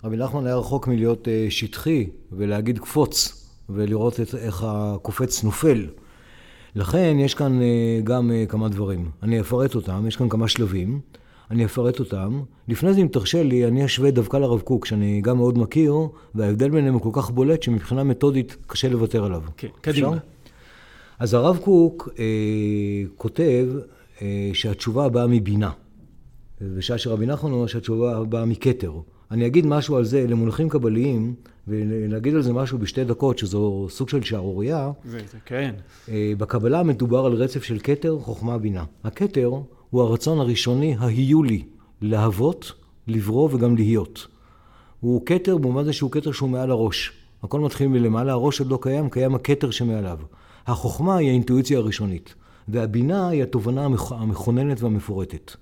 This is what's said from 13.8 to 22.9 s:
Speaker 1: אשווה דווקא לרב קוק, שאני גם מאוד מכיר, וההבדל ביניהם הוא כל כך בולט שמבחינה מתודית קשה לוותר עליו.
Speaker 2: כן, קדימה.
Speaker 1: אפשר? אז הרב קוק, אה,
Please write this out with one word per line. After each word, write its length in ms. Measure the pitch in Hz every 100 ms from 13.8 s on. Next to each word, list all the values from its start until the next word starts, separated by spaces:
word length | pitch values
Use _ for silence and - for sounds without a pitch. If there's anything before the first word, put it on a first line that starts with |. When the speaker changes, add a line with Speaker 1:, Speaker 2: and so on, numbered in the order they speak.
| 139
Speaker 1:
אשווה 260 | 127 139
דווקא 260 | 123 107 139
לרב 220 | 135 117
קוק, 240 | - 123 -
שאני 360 | 107 104 104
גם 160 | 104 123
מאוד 200 | 123 120
מכיר, 380 | 113 156 156 147 160 - - 107
וההבדל 340 | 104 107 135
ביניהם 240 | 156 139
הוא 80 | 127
כל 80 | 107
כך 180 | 110 123
בולט 320 | 120 131 160
שמבחינה 400 | 139 113 - 127
מתודית 540 | 139 123 143 135 123 - -
קשה 220 | - 131
לוותר 360 | 120 113 117 101
עליו. 160 | 87 78 80
Speaker 2:
כן, 100 | - -
קדימה. 260 | - 147 139
Speaker 1:
אפשר? 120 | 165 - - - - - - - - - -
אז 140 | 117
הרב 240 | 120 139 175
קוק, 460 | - 185 165 - - -
אה, 40 | 113 110 107 107 104 104 101